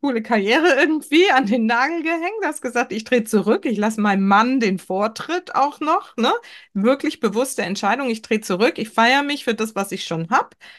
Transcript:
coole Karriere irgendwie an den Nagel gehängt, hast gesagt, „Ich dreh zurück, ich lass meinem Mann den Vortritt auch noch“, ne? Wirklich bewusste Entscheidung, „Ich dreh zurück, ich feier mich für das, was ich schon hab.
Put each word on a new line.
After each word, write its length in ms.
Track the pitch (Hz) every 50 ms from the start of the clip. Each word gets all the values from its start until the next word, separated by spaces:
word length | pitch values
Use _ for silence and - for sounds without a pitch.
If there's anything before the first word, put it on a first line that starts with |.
coole 220 | - 277 254 233 220
Karriere 520 | - 240 214 196 202 233 320 311 359 277 254
irgendwie 500 | 302 285 311 311 277 - 285 311 359 415
an 140 | 294 262 269
den 220 | 202 214 254 226 220
Nagel 340 | 233 233 254 285 339 339 302
gehängt, 400 | 320 339 330 320 349 427 453 403
hast 160 | 302 302 -
gesagt, 300 | - 247 220 240 247 240
„Ich 120 | 185 220 220
dreh 200 | - - 247 226
zurück, 420 | - - 214 190 208 247 381 381
ich 120 | 330 226 196
lass 200 | 208 220 220 220
meinem 300 | 208 208 196 196 196 196
Mann 320 | 196 202 220 247 262 269
den 200 | 226 202 190 180
Vortritt 720 | - _ 185 190 208 220 220 - - - 320 359 359 - -
auch 240 | - 262 294 294 -
noch“, 360 | 320 302 320 381 - - - -
ne? 160 | 226 262 392 480 - - - - - _ _
Wirklich 460 | 202 190 226 269 277 - 285 302 -
bewusste 420 | - 220 185 220 262 269 - - 214
Entscheidung, 460 | - 196 - - 202 214 262 285 254
„Ich 120 | 226 220 -
dreh 180 | - 226 220
zurück, 380 | 220 - 196 175 214 277 - -
ich 100 | 233 220
feier 340 | - - 226 233 254 277 285
mich 200 | 285 294 277 -
für 100 | - 226
das, 200 | 208 220 220 220
was 160 | - 196 196
ich 120 | - - -
schon 240 | - 170 160 165 165
hab. 240 | 233 285 480 - - _ - - -